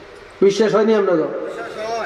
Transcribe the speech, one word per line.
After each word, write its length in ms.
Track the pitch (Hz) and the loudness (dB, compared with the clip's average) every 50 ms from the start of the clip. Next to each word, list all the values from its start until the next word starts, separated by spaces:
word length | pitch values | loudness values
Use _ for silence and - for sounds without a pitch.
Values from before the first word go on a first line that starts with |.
| - - - - - - - - | -20 -20 -20 -20 -20 -20 -2 2
বিশ্বাস 340 | 190 196 190 196 226 208 - | 2 2 4 4 2 2 2
হয়নি 200 | 214 220 220 220 | 2 2 4 2
আপনাদের? 300 | 214 196 190 180 160 156 - - - - - - - - - - 220 214 226 233 226 - | 2 2 2 2 0 0 -2 -4 -8 -8 -10 -10 -10 -12 -12 -12 -10 -8 -8 -6 -6 -8